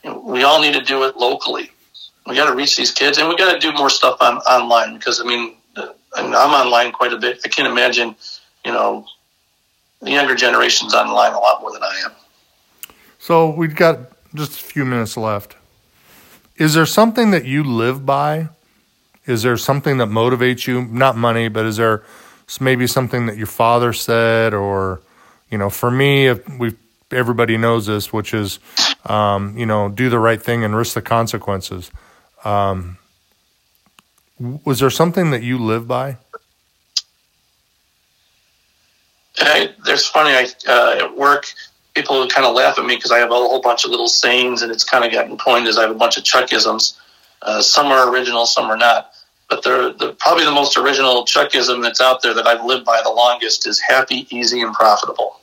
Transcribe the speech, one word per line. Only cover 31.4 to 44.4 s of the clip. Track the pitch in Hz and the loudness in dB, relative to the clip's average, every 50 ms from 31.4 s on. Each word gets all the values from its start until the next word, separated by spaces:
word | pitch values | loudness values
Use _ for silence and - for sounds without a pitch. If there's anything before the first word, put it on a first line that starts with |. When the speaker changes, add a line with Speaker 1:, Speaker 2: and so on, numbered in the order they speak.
| - - 101 95 - - 98 92 90 - - - _ _ _ _ _ _ _ _ - | -4 -4 -6 -6 -6 -10 -12 -12 -12 -14 -20 -20 _ _ _ _ _ _ _ _ -6
Speaker 2:
Um, | 104 101 101 101 98 95 92 90 87 90 - _ _ _ _ _ _ _ _ _ _ _ _ _ _ _ _ _ _ _ _ _ _ _ _ _ _ _ _ | -2 0 0 0 0 -2 -4 -8 -10 -14 -18 _ _ _ _ _ _ _ _ _ _ _ _ _ _ _ _ _ _ _ _ _ _ _ _ _ _ _ _
w-, | 123 120 131 151 _ | -12 -10 -10 -8 _
was | 151 135 113 | -4 0 2
there | 135 131 | 2 0
something | 117 - 160 175 165 196 180 160 | 2 2 0 2 2 0 0 0
that | 139 117 117 | 0 -2 -2
you | 120 127 123 | -4 -4 -2
live | 117 110 110 117 117 | 0 0 -2 -2 -2
by? | 117 127 123 131 139 135 120 _ _ - - _ _ _ _ _ _ _ _ _ _ _ - - _ _ _ _ _ _ _ _ _ _ _ _ _ _ _ _ _ _ _ _ _ _ _ _ _ _ _ _ _ _ _ _ _ _ _ _ _ _ _ _ _ _ _ _ _ _ - | -4 -4 -4 -4 -6 -10 -12 _ _ -20 -20 _ _ _ _ _ _ _ _ _ _ _ -10 -10 _ _ _ _ _ _ _ _ _ _ _ _ _ _ _ _ _ _ _ _ _ _ _ _ _ _ _ _ _ _ _ _ _ _ _ _ _ _ _ _ _ _ _ _ _ _ 0
Speaker 1:
I, | - - - - - - - _ - | 2 2 2 2 0 -2 -6 _ -2
there's | - - - - | -2 0 0 0
funny, | - - 156 151 147 | 0 2 2 2 4
I, | 139 127 123 - - _ - - | 4 2 0 0 -6 _ -2 2
uh, | - - 120 - - - - | 2 4 4 4 2 0 -2
at | - - | -4 -4
work, | - 139 143 143 143 - - - - - - _ _ _ _ _ | 0 2 4 4 2 0 -8 -16 -16 -20 -20 _ _ _ _ _
people | 151 - - 143 131 127 | -6 -2 0 0 0 0
kinda | - - 131 135 123 | 2 2 2 2 4
laugh | 123 127 135 - - - | 4 4 2 2 2 0
at | 117 | -2
me | 123 120 - | -2 -2 -2
'cause | - - - | 0 0 2
I | 120 | 2
have | 123 120 | 2 2
a | 120 | 2
whole | 123 123 120 127 131 | 2 2 2 0 0
bunch | - 123 117 120 - | 0 0 0 0 -2
of | 123 | -2
little | 120 120 117 120 | -2 -2 0 0
sayings, | - - - 120 120 127 | 0 0 2 2 2 2